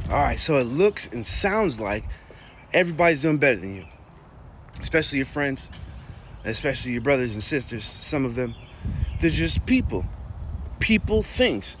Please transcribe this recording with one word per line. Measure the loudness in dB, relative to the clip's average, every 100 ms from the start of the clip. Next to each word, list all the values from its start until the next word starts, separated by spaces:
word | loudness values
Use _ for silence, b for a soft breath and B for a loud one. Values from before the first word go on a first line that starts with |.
| 0
All | 2
right, | 2 2
so | 4
it | 4 2
looks | 4 2 2 -6
and | -6 -2
sounds | 0 2 2 2 0
like | -2 -2 -4 B B B B B B
everybody's | 2 2 4 4 4
doing | 2 4
better | 4 2
than | -2
you, | -10 -14 -20 -20 -20 -20 -20 -20 -20 -18 -10
especially | -2 0 0 -2
your | -2
friends, | -2 -2 -2 -8 B B B B B B B
especially | -6 -2 -2 -2 -2
your | -2
brothers | 4 4 4
and | -2
sisters, | -2 -2 -2 -6
some | -8 -6 -4 0
of | 0 -2
them. | -4 -6 -16 B B B B 0
They're | 2
just | 2 2 0 4
people. | 2 2 -2 -4 -8 -12 -10 -8 -8 -10 -6
People | 2 2 4 2
things. | 2 2 2 2 -4 -10